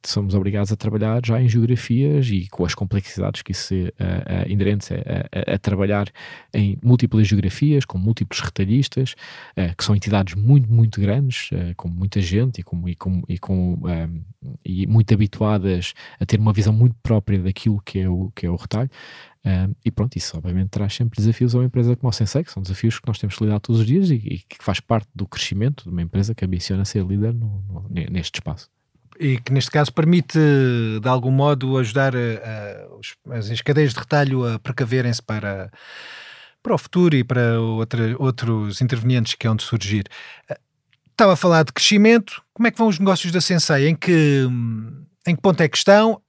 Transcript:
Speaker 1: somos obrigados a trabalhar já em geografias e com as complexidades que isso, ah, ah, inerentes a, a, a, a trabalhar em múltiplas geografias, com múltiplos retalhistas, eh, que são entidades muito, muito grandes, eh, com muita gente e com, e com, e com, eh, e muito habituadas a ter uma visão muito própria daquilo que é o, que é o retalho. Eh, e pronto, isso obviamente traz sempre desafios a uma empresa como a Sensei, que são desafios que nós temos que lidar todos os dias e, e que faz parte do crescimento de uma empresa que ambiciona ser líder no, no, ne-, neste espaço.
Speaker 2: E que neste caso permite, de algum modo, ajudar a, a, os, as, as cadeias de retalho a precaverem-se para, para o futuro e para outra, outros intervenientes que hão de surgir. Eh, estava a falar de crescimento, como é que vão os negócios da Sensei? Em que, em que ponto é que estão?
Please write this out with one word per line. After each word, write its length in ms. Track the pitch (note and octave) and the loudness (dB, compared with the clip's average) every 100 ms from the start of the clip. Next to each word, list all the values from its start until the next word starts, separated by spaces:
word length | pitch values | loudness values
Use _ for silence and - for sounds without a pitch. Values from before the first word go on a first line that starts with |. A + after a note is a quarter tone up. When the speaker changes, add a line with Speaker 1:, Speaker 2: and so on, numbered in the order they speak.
Speaker 1:
somos 300 | - - G2 | -4 -2 0
obrigados 380 | G2 G2 G2+ G2+ | 0 0 -2 -2
a 40 | G#2+ | -2
trabalhar 480 | A2 G#2 G#2+ A#2 | -2 -2 0 -2
já 160 | A#2 A2+ | 0 2
em 80 | B2 | 4
geografias 760 | A2+ A#2 B2 - A#2+ C#3 D3 B2+ | 4 2 0 0 0 2 2 2
e 200 | G2 F#2 | 0 -4
com 160 | - | -4
as 100 | F2 | -4
complexidades 680 | - G2 G2+ - - F#2+ G2+ | -2 -2 -2 -4 -4 -4 -4
que 100 | - | -8
isso, 200 | F#2+ - F#2+ F2+ - | -8 -4 -4 -4 -4
ah, 420 | F#2 F2+ - F#2 | -4 -4 -4 -4
ah, 40 | F#2+ | -2
inerentes 420 | G2+ G2 G2+ - | 0 0 0 -4
a, 60 | F2+ | -8
a, 560 | F2+ F#2 - - - | -4 -6 -4 -6 -4
a, 20 | |
a 40 | G2 | -2
trabalhar 520 | - G2 G2 G2+ G2+ - - - - | 0 0 0 0 -2 -8 -20 -20 -8
em 240 | A2 G2+ F#2+ | 0 0 0
múltiplas 460 | A#2+ B2 A#2+ A2 G2+ | 4 4 4 4 4
geografias, 560 | G#2 F#2+ - D3 D3 | 4 0 0 2 2
com 120 | - F#2 | 0 -2
múltiplos 440 | G2 A2 F#2 - | -2 0 -4 -4
retalhistas, 760 | - - F#2+ A#2+ C#3 - C3 - - - - | -8 -4 0 2 0 -2 -4 -6 -18 -20 -12
eh, 180 | - F2 E2+ | -4 -4 -2
que 60 | |
são 100 | - | 0
entidades 400 | G#2 G#2 G2+ F#2 | 0 2 0 0
muito, 300 | F2 G#2+ C#3+ | 0 4 6
muito 340 | A#2 A#2 A2 G#2+ | 6 4 4 2
grandes, 520 | G2+ A2+ C#3 B2 - | 0 2 0 -4 -6
eh, 220 | - F2 F2 | -6 -6 -6
com 120 | E2+ | -8
muita 320 | F2 F#2+ G2+ | -4 -2 0
gente 380 | F2+ F#2+ B2+ A2+ | 0 2 0 -2
e 20 | |
com, 240 | F2 F2 F2 | -8 -6 -6
e 60 | |
com, 280 | E2+ - F#2 F2 | -6 -4 -4 -2
e 100 | F2+ | -8
com, 400 | - F#2 F2+ E2+ F2+ | -2 0 0 -2 -4
eh, 220 | E2 E2 E2+ F2+ - - - | -4 -4 -8 -12 -16 -16 -14
e 220 | - F#2 G2 | -8 -4 2
muito 260 | A2 G#2+ | 4 4
habituadas 800 | G2+ G#2 - G#2+ G#2 F#2+ F2+ F2 - - - | 4 2 0 0 2 0 -2 -4 -10 -20 -8
a 60 | |
ter 160 | F2+ A2 | 0 2
uma 140 | A2 | 2
visão 180 | G#2 G#2 | 2 2
muito 240 | A2 B2 A2+ | 4 4 2
própria 360 | - A2 G2+ G2 | 0 0 2 0
daquilo 420 | F2+ F#2+ - G2+ | 0 -2 -2 -2
que 160 | - G2+ | -4 -4
é 80 | F#2 | -2
o, 240 | F2+ F#2 | -2 -4
que 120 | - F2 | -6 -4
é 40 | |
o 60 | F2 | -4
retalho. 340 | - G#2+ C3 - - - - _ | -4 -4 -4 -6 -20 -20 -20 _
Eh, 240 | - F#2 F#2+ G2+ | -2 0 0 -2
e 60 | - | -4
pronto, 260 | - G#2 - | -2 -2 -2
isso 200 | - E2 | -8 -8
obviamente 320 | F2 F2+ F#2+ | -4 -2 -2
traz 240 | - G2+ | -2 -4
sempre 240 | - A#2 - | -2 -4 0
desafios 360 | G#2+ A2+ B2 | 0 2 2
a 40 | B2 | 2
uma 80 | B2+ | 0
empresa 280 | B2 A#2+ | 2 0
como 140 | B2 B2+ | 2 0
a 40 | |
Sensei, 300 | A2 A2 C#3 | 0 0 -2
que 80 | - | -4
são 120 | - | -8
desafios 360 | F#2+ F#2+ A2+ - | -6 -2 -2 -2
que 80 | - | -6
nós 120 | A2 | -4
temos 180 | G#2 - | -6 -2
que 80 | |
lidar 160 | G#2+ G#2 | 0 -2
todos 220 | - A2+ | 0 2
os 40 | A2 | 4
dias 240 | D#3+ F#3+ | 2 2
e, 40 | |
e 240 | C3 G#2 - | 0 -2 -10
que 180 | _ - | _ -10
faz 220 | - F#2+ | -4 -4
parte 280 | - A2+ - | 0 -2 -2
do 120 | - G2 | -8 -8
crescimento 560 | - - F#2+ A#2+ C#3+ | -6 -6 -2 -2 -2
de 60 | - | -6
uma 100 | F2 | -6
empresa 320 | E2+ F#2+ G2+ | -2 -2 -2
que 100 | A2 | -2
ambiciona 400 | F#2 F2+ - F#2+ G2 | -4 -4 -2 -2 -2
ser 180 | G#2+ | -2
líder 300 | F2+ G2+ G#2+ | -2 0 0
no, 280 | A#2 A2 G2+ G2 | -2 -4 -6 -8
no, 180 | F#2 F#2+ | -10 -8
ne-, 180 | E2+ D#2+ | -8 -4
neste 300 | F2+ E2 - | -6 -6 -8
espaço. 320 | - D#2 - _ _ _ _ - | -10 -10 -12 _ _ _ _ -6
Speaker 2:
E 180 | D3+ B2 | -2 -2
que 140 | B2 | 0
neste 180 | C3+ - | -2 0
caso 220 | D#3 D3 | 0 0
permite, 460 | - D#3+ F3+ - D#3+ D3+ C#3+ B2+ A#2+ A2+ A2 | 2 4 4 2 2 4 6 4 2 -2 -2
de 80 | A#2 | 0
algum 220 | B2+ B2 | 0 2
modo, 460 | C3+ C#3+ C#3+ C3 C3 | 2 2 2 0 -2
ajudar 400 | A#2 A#2 C3+ B2 | 0 0 0 0
a, 20 | |
a, 800 | A#2+ A2 A2+ A2 G#2 - - - | -4 -4 -8 -10 -12 -14 -18 -18
os, 180 | - - - | -20 -20 -12
as, 200 | A#2+ G#2 | -8 -6
as 100 | A2+ | -6
cadeias 320 | - C#3+ D3 | 0 2 2
de 80 | A2+ | 0
retalho 440 | - D3 C#3 C3 A#2+ | -2 0 2 0 -2
a 120 | A2 | -4
precaverem-se 640 | - B2 B2 B2+ A#2+ A#2 | -6 -6 -2 0 0 -4
para, 480 | - G#2+ G2+ G2 F#2+ - - - - - - - - _ | -4 -6 -6 -8 -10 -16 -20 -20 -20 -20 -20 -20 -20 _
para 140 | - | -2
o 40 | F#3+ | -2
futuro 360 | - F3+ F3+ | 0 2 4
e 80 | D3 | 4
para 380 | A#2+ B2 A#2 A2+ | 2 0 2 2
outra, 560 | A2+ A2 A2+ B2 A2+ A#2+ | 0 -2 -2 -2 -2 0
outros 640 | C3 A#2+ A#2 A2+ G#2+ G2 | -2 -2 -2 -2 -2 -2
intervenientes 540 | B2 A#2+ A2+ B2+ A2+ | -2 0 0 0 0
que 120 | - A#2 | -2 -2
hão 80 | |
de 80 | A2 | -2
surgir. 440 | - A2+ G2 G#2 G2 - - - _ | -2 -4 -2 -4 -4 -12 -20 -20 _
Eh, 80 | - _ _ _ _ _ | -14 _ _ _ _ _
estava 220 | - G#3 | 2 4
a 20 | F3+ | 6
falar 260 | F#3 E3 | 4 4
de 100 | D#3 | 2
crescimento, 720 | - - G#3 G#3+ A#3 G3+ - _ | 0 2 6 6 6 2 -14 _
como 140 | - A#3 | -2 -2
é 60 | |
que 60 | - | 2
vão 100 | A3+ | 0
os 100 | E3 | 2
negócios 320 | G3 F3+ F3+ | 2 2 0
da 80 | E3+ | -2
Sensei? 460 | - F3+ - D3 C#3+ | 0 0 2 2 2
Em 80 | |
que, 540 | D#3+ - E3+ D3+ C#3 C3 B2 A#2 A2 A2+ - - _ | 0 2 4 6 4 2 -2 -4 -6 -10 -16 -20 _
em 120 | - E3+ | -2 2
que 40 | |
ponto 180 | G3 F3 | 2 4
é 80 | D#3 | 2
que 80 | - | 2
estão? 440 | - G3+ A3 G#3+ | 6 6 6 0